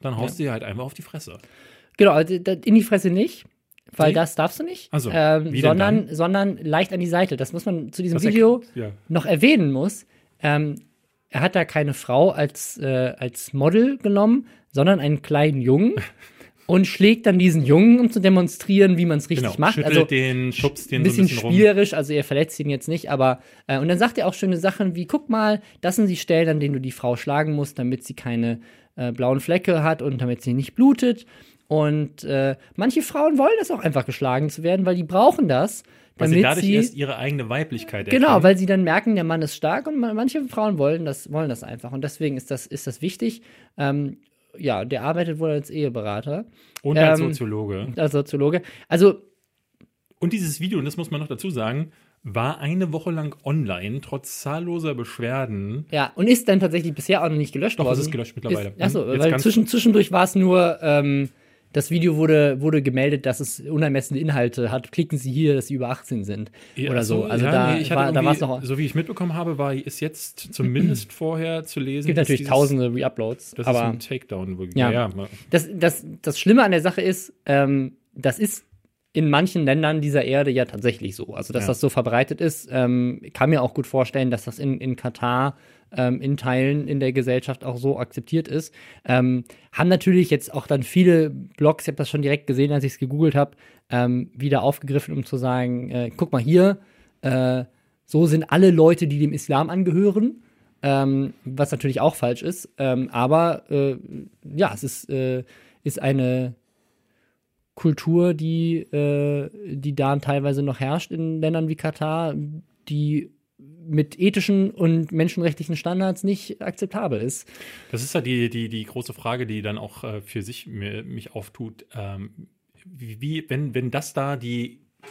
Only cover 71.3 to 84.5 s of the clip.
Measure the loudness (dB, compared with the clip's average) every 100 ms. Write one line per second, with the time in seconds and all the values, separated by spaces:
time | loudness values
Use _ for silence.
71.3 | -4 -4 -6 -8 -8 -6 -4 -2 0 2
72.3 | 0 2 4 4 4 0 0 -4 -4 -6
73.3 | -8 -12 -6 0 2 0 -4 -6 -10 -8
74.3 | -10 -8 -8 -4 0 2 2 -2 -6 -12
75.3 | -14 -2 -2 -2 -2 -2 -2 -8 -12 -8
76.3 | -2 4 4 6 2 0 -2 -2 -4 -8
77.3 | _ 0 2 2 0 -2 -10 _ -6 -4
78.3 | -2 -4 -4 -16 _ _ _ _ -2 2
79.3 | 2 2 0 0 2 0 0 0 0 0
80.3 | 0 2 0 -2 -2 -2 -2 -6 -10 -12
81.3 | -10 -8 -4 -4 0 0 0 0 0 0
82.3 | -2 -4 -4 -4 0 2 2 0 -4 -10
83.3 | -2 2 2 0 -4 -4 -2 0 0 -2
84.3 | -2 -6